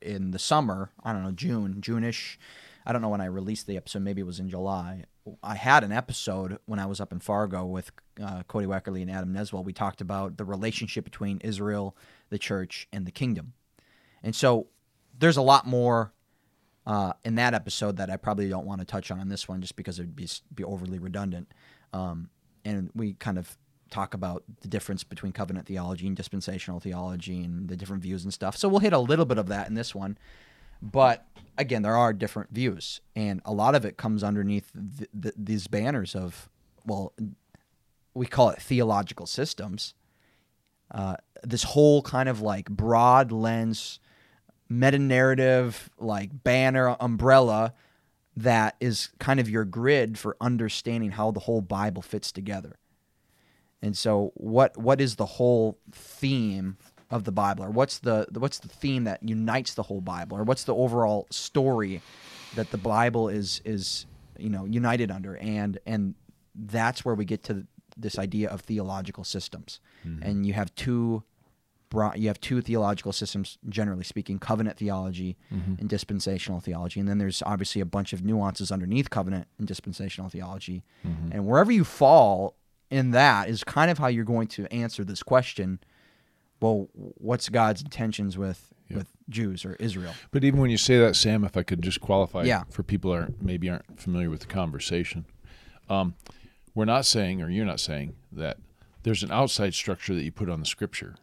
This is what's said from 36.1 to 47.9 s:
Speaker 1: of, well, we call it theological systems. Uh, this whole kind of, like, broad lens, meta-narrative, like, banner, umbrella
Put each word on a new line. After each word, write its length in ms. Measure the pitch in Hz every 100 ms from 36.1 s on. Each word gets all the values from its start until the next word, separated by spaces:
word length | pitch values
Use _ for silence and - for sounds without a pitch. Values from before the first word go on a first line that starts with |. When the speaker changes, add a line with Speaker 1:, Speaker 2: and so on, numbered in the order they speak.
| 95
Speaker 1:
of, 340 | 90 - - _ _ _ 110
well, 280 | 196 190 - 107 - _ _ _ _ _ _ _
we 120 | 127 120
call 240 | 135 113
it 120 | -
theological 640 | - 127 110 101 92 - 87
systems. 680 | - 156 - 101 101 - - _ _ _ _ _ _ _ _ _
Uh, 240 | 101 95 - - -
this 200 | 120 104
whole 380 | - 147 147 147
kind 280 | - 131 131
of, 120 | 107
like, 280 | 107 98 95
broad 640 | 101 113 113 123 131 123
lens, 680 | 113 113 113 113 107 - - _ _ _ _ _ _ -
meta-narrative, 1200 | 120 135 139 139 127 131 131 131 127 123 - - _
like, 440 | 113 101 101 139
banner, 520 | 123 131 131 131 127 -
umbrella 720 | 120 110 127 135 120 107 113 - _